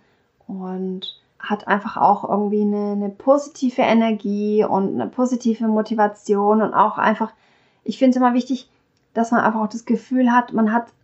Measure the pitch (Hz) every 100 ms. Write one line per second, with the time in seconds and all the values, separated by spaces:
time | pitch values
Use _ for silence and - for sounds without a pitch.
0 | _ _ _ _ _ 190 185 185 185 185
1 | - - _ _ - 208 - 202 214 -
2 | 180 202 - 202 208 208 208 208 208 202
3 | 202 202 269 285 285 - 254 254 - 226
4 | 226 214 202 202 208 214 - 196 196 -
5 | - - 247 240 226 220 226 214 214 214
6 | 208 208 - 202 202 214 202 147 208 -
7 | - 214 220 _ _ _ _ _ - -
8 | 262 247 247 247 254 254 - _ _ _
9 | _ - 226 240 - 220 214 233 - 226
10 | - 254 247 247 247 214 214 233 233 _